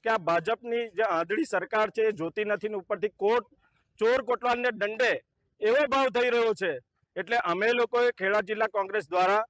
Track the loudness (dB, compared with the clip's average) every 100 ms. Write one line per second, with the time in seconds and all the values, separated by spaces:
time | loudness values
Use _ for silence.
0 | 0 0 2 0 0 -4 -4 -4 -4 -2
1 | 0 0 0 -2 -2 -2 -2 0 0 0
2 | -2 -2 -6 -4 -4 -4 -4 -8 -6 -4
3 | -4 _ 0 0 -2 _ _ _ _ _
4 | 2 2 0 -2 0 0 -2 -2 -6 0
5 | 0 0 _ _ _ _ 2 2 2 2
6 | 2 2 0 2 0 0 -2 -4 _ _
7 | _ -10 -2 -2 0 0 0 2 0 2
8 | 0 0 0 0 0 -2 -2 -2 -2 -4
9 | -2 0 4 2 0